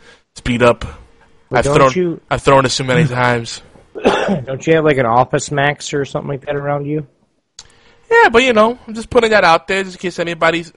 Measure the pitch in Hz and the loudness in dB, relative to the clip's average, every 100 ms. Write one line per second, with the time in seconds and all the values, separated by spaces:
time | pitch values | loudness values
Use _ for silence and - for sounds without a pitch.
0 | - _ _ - - 120 120 117 - - | -20 _ _ -10 -4 2 2 2 -4 -16
1 | - _ _ _ _ 123 117 143 135 151 | -20 _ _ _ _ -2 0 4 2 2
2 | 175 160 _ 131 - 139 131 - 131 123 | -2 -4 _ -4 2 2 2 -2 -2 0
3 | 156 123 123 120 117 - - - _ - | 0 0 0 0 -4 -14 -20 -20 _ -4
4 | - - - 185 123 135 - 160 156 135 | -2 0 -2 -4 -6 -6 0 2 2 0
5 | 117 120 131 147 - 143 143 147 - 147 | 2 2 0 -2 -4 -2 -2 -4 -6 -6
6 | 135 151 139 139 147 143 143 143 143 151 | -6 -8 -8 -10 -8 -8 -6 -6 -6 -8
7 | 139 _ _ _ _ - - _ _ _ | -8 _ _ _ _ -20 -20 _ _ _
8 | _ 466 440 226 262 220 220 247 - 220 | _ 2 4 4 2 2 2 0 -12 -14
9 | 220 247 226 214 180 165 - 190 190 180 | -2 0 4 4 4 2 0 -4 -4 -8
10 | 185 170 170 170 165 170 165 | -8 -6 -6 -2 0 0 -6